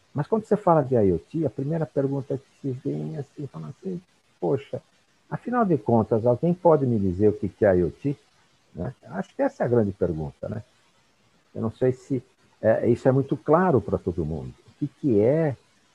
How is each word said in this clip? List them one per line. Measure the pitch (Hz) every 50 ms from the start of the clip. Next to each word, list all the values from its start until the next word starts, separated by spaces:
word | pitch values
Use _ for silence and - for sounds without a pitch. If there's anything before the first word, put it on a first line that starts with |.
| _ _
Mas | - 139 147
quando | - 220 220 220
você | - 208
fala | - - 180 165 156
de | 135 127 131
I | 117 101 95
O | 87 80
T, | - _ - 165 156
a | 131
primeira | - - 135 147 165 160 156
pergunta | - - 143 139 135 139 139 127 - 139
que | 127 - _ _ _
se | - 139
vem | 123 131 - 139 147 151 151 156 156
é | 151
assim, | 131 - _ - 143
fala | - - 160 156 147
assim, | 135 _ 185 190 180 180 - _ _ _ _ _ _ _
"Poxa, | 180 165 143 123 - - - - - _ _ _ _ _ _ _ _ -
afinal | - - - 247 247 247 226
de | 185 165 -
contas, | - - 117 113 104 - 120 110 113
alguém | 123 123 - - 170
pode | 175 - - 170 156 147 135
me | 123 117 104
dizer | 98 95 87 98 107 104
o |
que, | 104 - 107 92
que | - - 110
é | 101 92
I | 90
O | 87 73
T?" | - - - 143 143 - _ _ _ _ _ _ _ _ _ _ -
Né? | - - 127 - _ - 117
Acho | 147 185 185 - _
que | -
essa | 277 269 - -
é | 202
a | 123
grande | 120 120 107 101
pergunta, | 92 - 92 87 80 78 76 69 - _ - -
né? | - 113 - _ _ _ _ _ _ _ _ _ _ _ _ _ _ _ _ _ -
Eu | 107
não | 110 113
sei | - - 131 127
se, | 127 - - - 139 123 - _ _ _ _ _ _ _
é, | 104 107 110 - - 110
isso | 117 - - 135
é |
muito | 127 139 135 - 156
claro | - - 147 151 175 190 185 139 110
pra | - 95 92 -
todo | - 92 82 90 78
mundo. | 76 82 71 65 62 - _ _
O | - - -
que, | 147 143 _ _
que | 160 143 110 101
é | 107 123 147 165 165 147 120 - _ _ _ _ _ _